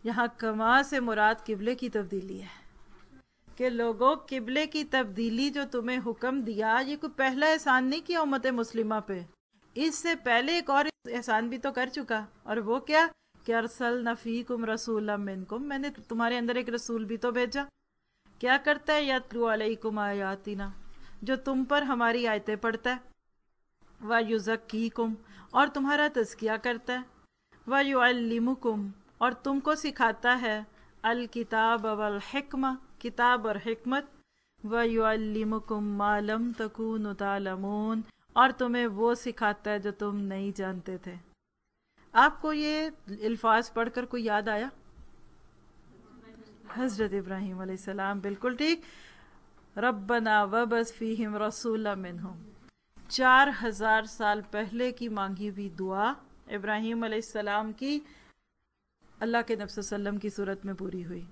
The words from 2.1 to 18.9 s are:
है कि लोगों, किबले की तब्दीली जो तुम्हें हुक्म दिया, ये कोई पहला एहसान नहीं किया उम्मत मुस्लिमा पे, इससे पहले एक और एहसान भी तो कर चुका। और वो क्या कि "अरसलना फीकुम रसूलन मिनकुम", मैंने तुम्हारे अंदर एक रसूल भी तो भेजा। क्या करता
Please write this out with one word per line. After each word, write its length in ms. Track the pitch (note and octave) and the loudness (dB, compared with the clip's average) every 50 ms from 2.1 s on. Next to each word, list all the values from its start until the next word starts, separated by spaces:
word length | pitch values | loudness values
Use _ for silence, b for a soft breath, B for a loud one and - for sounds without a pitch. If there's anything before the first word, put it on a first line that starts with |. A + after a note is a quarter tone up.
| G3 F#3+ F#3 F#3+ F#3+ F#3+ | -6 -6 -6 -8 -12 -12
है 120 | F#3+ F#3 - - - - - - - - - - - - - - _ _ _ _ _ - - - | -12 -14 -16 -20 -20 -20 -20 -20 -20 -20 -20 -20 -20 -20 -20 -20 _ _ _ _ _ -20 -6 -2
कि 100 | B3 B3+ | 0 0
लोगों, 480 | A#3+ A#3 A#3 A#3 A3+ G3 B3 C4+ D#4 | 0 0 0 0 2 6 6 6 6
किबले 500 | - - - C4+ C4 A3 A#3 C4 D4 D#4 | 4 -2 -6 -6 -6 -4 -2 0 0 0
की 160 | D4+ D4+ D4+ D4 | 0 -2 -4 -2
तब्दीली 640 | - - C4 B3+ G#3 F#3+ G#3 A#3 A#3 A3+ A#3 C4+ C#4+ | 2 2 0 0 0 -2 -2 0 0 2 2 0 0
जो 140 | C4+ C#4+ C#4 | 0 -2 -4
तुम्हें 340 | C#4 - A#3+ A3 A#3+ B3+ B3+ | -2 -4 -4 -2 -2 -2 -2
हुक्म 440 | F#3+ A#3 A3 - A#3+ B3+ C4+ C#4 | -2 -4 -4 -2 -2 -2 0 -2
दिया, 360 | A#3 A3+ A3 G3+ A3 A3 A3 B3 | -2 -2 -2 0 2 4 4 2
ये 160 | C4+ C4+ D4 | 2 0 -4
कोई 140 | D4 - D4+ | -6 -6 -8
पहला 380 | - - C4+ C4 B3+ C#4 D4 D#4 | -2 0 0 2 2 4 4 4
एहसान 360 | D#4 D#4 - C#4+ B3+ B3+ B3+ | 4 4 4 4 4 4 4
नहीं 180 | C4 C#4+ E4 | 2 0 -2
किया 180 | E4 - F4 E4 | -2 -2 0 0
उम्मत 260 | D#4 C#4+ C4+ C4 - | 2 2 0 2 2
मुस्लिमा 540 | C4 B3 A#3+ A#3 A3+ - A3+ A3 G#3+ A3 G#3+ | 0 2 2 -2 -2 0 -2 0 0 0 -2
पे, 240 | G#3 - G3 F3+ F3 - _ _ _ _ _ _ _ _ _ | -2 -4 -6 -8 -8 -12 _ _ _ _ _ _ _ _ _
इससे 380 | A#3+ D4 D#4+ - - - E4+ E4 | 0 0 0 0 0 0 -2 -2
पहले 440 | - - B3 A#3 A#3 B3+ D4 E4+ F4 | 0 2 4 4 4 4 2 0 0
एक 120 | E4+ - | 0 2
और 160 | C#4 C#4 D4 D#4 - _ _ A#3+ | 2 2 2 2 -4 _ _ -6
एहसान 400 | - B3 A3+ - A3 A3 A3+ A#3+ | -6 -6 0 2 2 2 2 0
भी 100 | C4 A#3+ | -4 -4
तो 140 | - C#4 | -4 -4
कर 160 | C4+ B3+ B3+ C4 | -2 -2 -2 -2
चुका। 380 | B3+ D4 B3+ - A#3 G#3+ G#3 G3+ _ _ _ | -4 -8 -4 -2 -2 -2 -2 -6 _ _ _
और 140 | - G#3+ A#3 | -4 -4 -2
वो 200 | G#3 G#3 A#3 C4+ | 0 0 -2 -2
क्या 260 | C4 - D4+ D#4 E4 E4 - _ _ _ _ - - | 0 4 6 6 6 4 0 _ _ _ _ -10 -4
कि 60 | - | 0
"अरसलना 600 | A3+ A3+ A3 A#3 - - B3+ A#3+ A#3+ B3 A#3 A#3 A3+ | 0 0 0 -2 -4 -2 -2 0 0 0 -2 -2 -4
फीकुम 500 | A3 - A#3 A3+ A#3+ A#3+ - B3 A3+ A3+ | -4 -4 -4 -4 -4 -4 -4 -4 -4 -2
रसूलन 560 | A3 A3 A3 - A#3 A3+ G#3+ G#3+ G#3+ G#3 G3+ | -2 -2 -4 -2 -2 -2 0 0 -2 -2 -2
मिनकुम", 420 | G3+ G3 F#3+ F#3+ F#3 - G#3 A#3 | -4 -6 -6 -8 -8 -8 -8 -6
मैंने 280 | C#4+ C#4+ C#4+ - C#4 C#4+ | -6 -6 -4 -4 -4 -6
तुम्हारे 460 | C#4+ A3 G#3 - A#3 A3+ A#3 A#3 B3 | -8 -10 -10 -6 -2 0 0 0 0
अंदर 200 | B3 A#3 A#3 A#3+ | 0 0 0 0
एक 120 | B3+ B3 B3 | -2 -2 -2
रसूल 360 | A#3 A#3 - - A#3 A3+ A3 | -6 -6 -4 -4 -4 -4 -4
भी 120 | G3+ A#3 | -4 -4
तो 160 | G#3+ - B3 | -2 -2 0
भेजा। 340 | A#3 B3 B3 A#3 G3+ C#4 C#4+ C#4 _ _ _ _ _ _ _ _ _ _ _ - - - | 2 2 0 0 0 -6 -6 -6 _ _ _ _ _ _ _ _ _ _ _ -20 -10 -4
क्या 160 | - B3 C4 C#4 | 2 2 2 4
करता 340 | C#4 D4 D4 D4 - - | 4 2 0 2 2 2